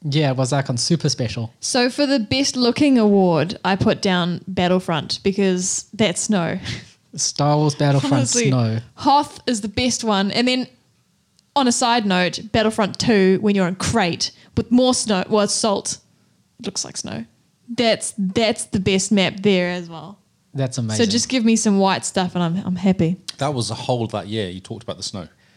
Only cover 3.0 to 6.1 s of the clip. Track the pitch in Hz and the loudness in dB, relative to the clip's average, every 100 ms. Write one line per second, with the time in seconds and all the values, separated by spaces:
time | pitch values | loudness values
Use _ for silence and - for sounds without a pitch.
3 | 214 202 185 160 156 - 180 196 220 190 | 6 6 4 2 0 -2 -2 0 2 2
4 | 202 180 175 175 - 185 180 185 180 160 | 0 0 0 -4 -6 -2 2 2 0 -4
5 | - - 202 196 196 180 180 - - - | -4 -4 -2 0 0 0 -2 -6 -6 -2
6 | 208 | 0